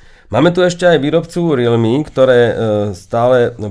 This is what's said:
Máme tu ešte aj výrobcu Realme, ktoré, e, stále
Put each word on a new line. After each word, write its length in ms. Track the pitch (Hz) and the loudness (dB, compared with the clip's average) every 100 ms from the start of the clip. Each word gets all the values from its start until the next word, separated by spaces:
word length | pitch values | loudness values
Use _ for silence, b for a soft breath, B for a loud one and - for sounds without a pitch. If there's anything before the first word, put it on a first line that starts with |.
| B B B | B B B
Máme 240 | 110 170 | 0 0
tu 80 | 175 | 2
ešte 240 | 180 175 | -2 0
aj 160 | 180 156 | 2 2
výrobcu 400 | 143 165 165 180 170 127 | 0 -2 -2 -4 -2 0
Realme, 480 | 120 117 113 135 | 0 0 0 -2
ktoré, 360 | 151 - 131 123 | -4 0 2 4
e, 120 | 117 - 113 104 104 | 2 0 -2 -2 -4
stále 560 | 95 - 117 123 127 120 - 104 | -8 -6 -2 2 2 0 -4 -12